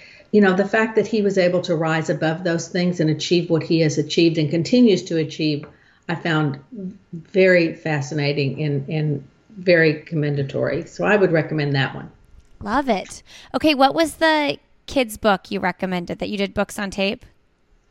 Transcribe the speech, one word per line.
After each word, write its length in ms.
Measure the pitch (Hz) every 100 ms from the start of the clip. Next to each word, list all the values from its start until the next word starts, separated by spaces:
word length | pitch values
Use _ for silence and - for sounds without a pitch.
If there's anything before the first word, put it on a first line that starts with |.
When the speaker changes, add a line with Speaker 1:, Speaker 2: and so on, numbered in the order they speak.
| - - -
Speaker 1:
you 100 | 208
know, 120 | 196
the 140 | 185 202
fact 280 | 220 226 220
that 120 | 202
he 160 | 220
was 140 | 202 190
able 220 | 180 175
to 140 | 175 160
rise 340 | 160 160 156
above 340 | 151 160 165
those 240 | 175 165 -
things 320 | 180 175 175
and 100 | 156
achieve 400 | 151 - 175 165
what 140 | 160
he 160 | - 165
has 180 | 156 156
achieved 400 | 156 - 165 160
and 120 | 147
continues 520 | 170 156 247 233 180
to 140 | - 165
achieve, 480 | 151 - 156 147 - _ _ _ -
I 80 | 160
found 440 | 170 156 147 135 - 220 185 - -
very 640 | 165 - 196 190 180 165
fascinating 880 | 165 160 151 139 156 143 147 135 143
and, 260 | 151 143 139
and 380 | 156 151 143 - _ _ 196
very 440 | 180 170 160 156
commendatory. 840 | - 160 147 143 139 127 127 143 165
So 160 | -
I 120 | 175 208
would 160 | 175
recommend 440 | 160 151 156 143 139
that 180 | -
one. 160 | - - _ _ - _ -
Speaker 2:
Love 280 | 208 254 262
it. 320 | 190 - - _ - -
Okay, 220 | - 311 269
what 180 | 269
was 220 | 320 320 -
the 420 | 320 311 285 - _ _ -
kids' 280 | 277 226 214
book 360 | 220 190 -
you 80 | 196
recommended 580 | 180 - 185 180 175 180
that 100 | 185
you 80 | 202
did 180 | 196 208
books 240 | 196 -
on 100 | 196
tape? 340 | 175 196 247 - _ _ _ _ _ _